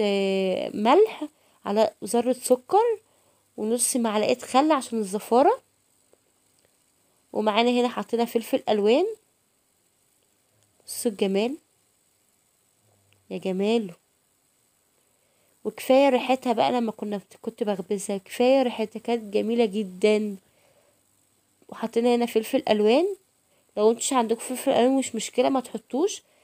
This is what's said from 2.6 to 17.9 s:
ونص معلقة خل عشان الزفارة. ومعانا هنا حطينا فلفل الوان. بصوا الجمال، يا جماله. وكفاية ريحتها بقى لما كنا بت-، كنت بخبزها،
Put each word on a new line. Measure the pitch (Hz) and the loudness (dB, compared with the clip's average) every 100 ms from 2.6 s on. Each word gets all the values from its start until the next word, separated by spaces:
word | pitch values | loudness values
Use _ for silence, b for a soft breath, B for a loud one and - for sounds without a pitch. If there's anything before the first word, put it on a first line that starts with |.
| - 392 466 427 _ _ _ _ _ - | 2 2 2 -2 _ _ _ _ _ -8
ونص | 214 240 - 254 | -4 -2 -2 -2
معلقة | 226 208 214 240 - | 0 0 0 -2 2
خل | 254 311 | 2 4
عشان | 294 - 226 | 0 0 -6
الزفارة. | 196 202 - 233 330 523 _ _ _ _ _ _ _ _ _ _ _ _ _ _ _ _ _ | -4 -6 2 4 4 2 _ _ _ _ _ _ _ _ _ _ _ _ _ _ _ _ _
ومعانا | - 214 208 240 | -4 0 2 2
هنا | 247 240 | 2 0
حطينا | 233 202 226 | -4 -4 -2
فلفل | 233 233 220 269 - | 0 -2 -2 -4 0
الوان. | 214 208 269 403 440 _ _ _ _ _ _ _ _ _ _ _ _ _ _ _ _ - | 0 4 2 0 -6 _ _ _ _ _ _ _ _ _ _ _ _ _ _ _ _ -14
بصوا | - 240 | -6 -6
الجمال، | 196 196 190 233 311 _ _ _ _ _ _ _ _ _ _ _ _ _ _ _ _ _ | -2 -2 0 -2 -6 _ _ _ _ _ _ _ _ _ _ _ _ _ _ _ _ _
يا | 190 | -8
جماله. | 185 185 202 233 196 - _ _ _ _ _ _ _ _ _ _ _ _ _ _ _ _ | -6 -2 0 0 -2 -14 _ _ _ _ _ _ _ _ _ _ _ _ _ _ _ _
وكفاية | 214 - - 262 277 | -10 -8 2 4 4
ريحتها | 247 254 262 254 | 2 0 -2 -2
بقى | 220 269 | 0 0
لما | 247 226 | 0 -4
كنا | - 208 202 | -6 -8 -8
بت-، | - - | -10 -14
كنت | 226 - | -14 -6
بخبزها، | 208 196 185 | -6 -6 -6